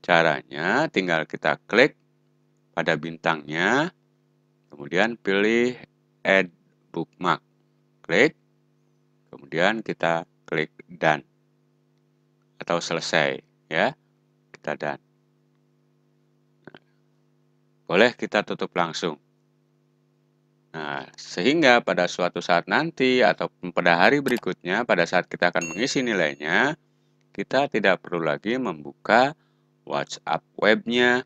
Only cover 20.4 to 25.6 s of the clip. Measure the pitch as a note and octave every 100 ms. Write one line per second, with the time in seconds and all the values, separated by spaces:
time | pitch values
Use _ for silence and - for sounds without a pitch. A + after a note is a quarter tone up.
20.4 | _ _ _ D#2+ D2+ C#2+ C2 - - -
21.4 | G2+ D#4+ C3+ A#2+ - F#2 F2 - F2 F2
22.4 | F2 F2 - A2+ D#3+ - C3 B2+ G#2 E2
23.4 | F2 _ F2+ F2 E2+ E2+ G2 C#3+ C3+ A#2+
24.4 | - F2 E2+ G2 A#2+ F#2+ E2+ F2+ - -
25.4 | F2 F2+